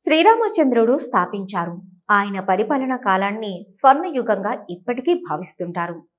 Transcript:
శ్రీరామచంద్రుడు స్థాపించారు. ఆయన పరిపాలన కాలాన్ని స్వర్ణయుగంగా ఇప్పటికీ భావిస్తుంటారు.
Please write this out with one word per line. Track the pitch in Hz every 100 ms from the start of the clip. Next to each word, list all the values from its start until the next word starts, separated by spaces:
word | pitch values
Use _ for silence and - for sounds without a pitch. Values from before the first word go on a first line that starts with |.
శ్రీరామచంద్రుడు | - 320 339 453 440 - 285 233 226 277
స్థాపించారు. | - 208 180 202 190 196 170 175 - _ _
ఆయన | 202 202 196
పరిపాలన | 190 190 220 285 262 254
కాలాన్ని | 233 190 196 214 220 180 -
స్వర్ణయుగంగా | - 269 277 359 277 226 202 196 247 -
ఇప్పటికీ | 175 - 247 262
భావిస్తుంటారు. | 359 175 151 180 - 175 180 175 170 -